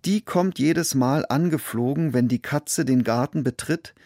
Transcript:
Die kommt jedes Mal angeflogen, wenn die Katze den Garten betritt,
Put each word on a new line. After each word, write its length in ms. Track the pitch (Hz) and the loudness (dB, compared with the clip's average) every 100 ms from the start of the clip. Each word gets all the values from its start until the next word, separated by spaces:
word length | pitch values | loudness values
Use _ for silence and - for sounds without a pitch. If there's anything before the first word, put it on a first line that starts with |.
| 170 | 0
Die 160 | 208 | -2
kommt 360 | - 175 185 - | 0 0 0 0
jedes 360 | 147 165 165 | 0 2 0
Mal 320 | 135 127 147 - | 2 2 2 0
angeflogen, 840 | 139 170 156 - 113 123 143 160 | 0 2 0 -4 -2 -2 0 0
wenn 120 | 123 123 | 2 2
die 140 | 120 | 0
Katze 460 | - 147 - - 151 | -2 -4 -2 -2 2
den 180 | 127 | 2
Garten 380 | 113 117 135 165 | 2 0 -2 -2
betritt, 500 | 127 - - 165 - _ | -4 -6 -6 -6 -6 _